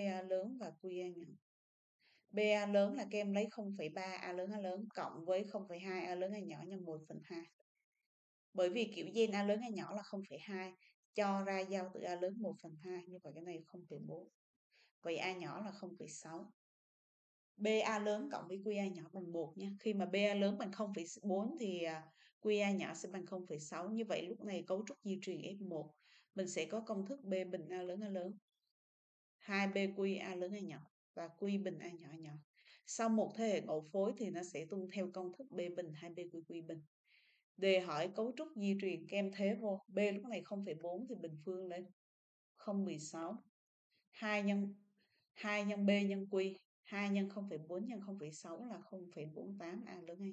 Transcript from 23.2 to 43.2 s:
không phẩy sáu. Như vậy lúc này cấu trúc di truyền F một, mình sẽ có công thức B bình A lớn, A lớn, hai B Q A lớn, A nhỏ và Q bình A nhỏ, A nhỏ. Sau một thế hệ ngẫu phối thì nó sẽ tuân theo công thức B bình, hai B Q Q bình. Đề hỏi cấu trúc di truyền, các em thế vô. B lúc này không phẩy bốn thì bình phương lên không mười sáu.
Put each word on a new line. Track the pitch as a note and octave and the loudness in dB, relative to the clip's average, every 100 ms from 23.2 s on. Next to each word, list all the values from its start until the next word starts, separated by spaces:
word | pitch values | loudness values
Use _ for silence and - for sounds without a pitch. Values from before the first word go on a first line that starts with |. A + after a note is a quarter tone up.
| F3 | -4
không | F#3 F3+ | -6 -4
phẩy | D3+ | -6
sáu. | D3+ E3 F#3 | -4 -4 -2
Như | A3 G#3+ | 0 0
vậy | E3 | 0
lúc | E3+ - | 0 -4
này | G#3 F#3 F3 | -2 -2 0
cấu | F#3+ A3 | 0 0
trúc | - | -6
di | G#3 F#3 | -2 -2
truyền | F#3+ F3+ | -2 -4
F | - G3+ F#3+ | -4 -6 -4
một, | D#3+ D3 - _ - _ - | -4 -6 -10 _ -20 _ -4
mình | F#3 | -2
sẽ | - D#3+ | 0 0
có | G#3+ | -2
công | A3 G3+ G3 | -2 -2 -2
thức | C#4 | -4
B | G3 F#3+ F3+ | 0 0 0
bình | F3+ D#3 | -4 -4
A | F3+ | -4
lớn, | F3+ F#3 | -4 -4
A | G#3 | -2
lớn, | F#3+ F3+ A3 - _ _ _ _ _ _ _ _ _ | -2 -4 -6 -14 _ _ _ _ _ _ _ _ _
hai | - G3 G3 | -2 2 4
B | G3 | 4
Q | G3 G3 G3 F#3+ | 2 2 2 2
A | - F3+ | -2 -2
lớn, | F3+ | -2
A | G#3 | -4
nhỏ | F3 D3+ - _ _ | -6 -8 -12 _ _
và | - E3 - | -10 -8 -2
Q | G3+ G3 | 2 2
bình | F#3 D#3 | 2 -2
A | F3 | -6
nhỏ, | E3+ C#3+ | -8 -10
A | D#3+ | -10
nhỏ. | D#3 D3+ - _ - - - | -10 -10 -14 _ -20 -18 -8
Sau | - A3+ | 0 4
một | A3 - A3 | 6 4 2
thế | A3+ | 4
hệ | F3+ | 4
ngẫu | - D#3 D#3 | 4 0 0
phối | G3 G3 G#3 | 2 4 2
thì | G#3 | 0
nó | E3+ | -2
sẽ | F3 - D#3+ | -4 -4 -4
tuân | G3 F#3 | -4 -4
theo | G#3 F3+ | -2 -2
công | F#3+ F#3 | -2 -6
thức | F4+ C4 | -6 -8
B | F3+ F3 F3 | -4 -2 -2
bình, | E3+ | -6
hai | D3+ E3+ | -6 -8
B | E3 | -8
Q | F3 E3 D#3+ | -8 -8 -8
Q | E3+ E3 | -8 -8
bình. | D#3+ D3+ _ _ - _ _ _ - | -10 -12 _ _ -20 _ _ _ 2
Đề | F#3+ F#3 | 6 6
hỏi | F3+ D3+ F3+ G3 | 6 2 2 2
cấu | A3+ B3 | 0 -2
trúc | D#4 - | -6 0
di | G3+ G3 | 2 4
truyền, | F#3+ E3 D#3 | 2 -2 -2
các | G3+ | 0
em | G3 | 0
thế | G3 G3+ A#3+ | 2 2 2
vô. | A3 G3 - | 0 -2 -2
B | F#3+ G#3 | 2 4
lúc | G3+ B3 | 2 -2
này | G3+ | -6
không | - G3+ G3 | -4 -4 -4
phẩy | D#3 | -4
bốn | E3+ F3+ B3+ | -4 -4 -4
thì | F#3+ | -6
bình | E3 D#3 F#3 | -6 -8 -6
phương | F#3 F#3 | -4 -4
lên | F3 F#3 - _ _ _ _ _ _ | -6 -8 -14 _ _ _ _ _ _
không | - G3+ F#3+ | -2 0 2
mười | D#3 | 0
sáu. | D3+ E3 | -4 -6